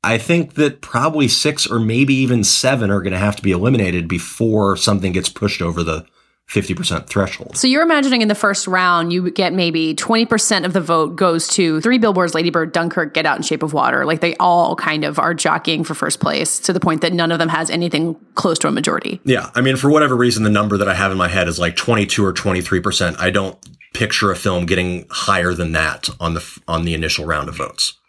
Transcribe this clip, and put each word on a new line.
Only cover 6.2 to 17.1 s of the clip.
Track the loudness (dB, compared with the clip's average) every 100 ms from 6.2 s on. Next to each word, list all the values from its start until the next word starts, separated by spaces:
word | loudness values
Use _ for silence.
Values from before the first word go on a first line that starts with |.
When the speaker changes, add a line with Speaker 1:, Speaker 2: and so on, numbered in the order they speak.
| _ _ _
Speaker 1:
fifty | -2 -2
percent | -4 -4 -4 -4
threshold. | -2 -2 -4 -10 -2
Speaker 2:
So | 2
you're | 2
imagining | 2 2 2 2
in | 2
the | 2
first | 0 0 0
round, | 2 4 2 2
you | 0 -2
get | 0 0
maybe | 2 0 0 -2 -4
twenty | 0 0 2
percent | 0 2 0 0
of |
the | -2
vote | 2 2 0 2
goes | 2 2 0
to | 0 2 2
Three | 2 4
Billboards, | 4 2 0
Lady | 0 0
Bird, | 0 0
Dunkirk, | 0 -2 -2 -2
Get | 0 0
Out, | 0
and | -2
Shape | -2
of | 0
Water. | 0 0 0 -2
Like, | 0
they | 0 2
all | 2 4 2 0
kind | -2 -2
of | -2 -2
are | -2
jockeying | 0 0 0 0 -2
for | -4
first | -4 -4 -2
place | -2 0 -2 -2
to | -2
the | 0
point | 0 0
that | 0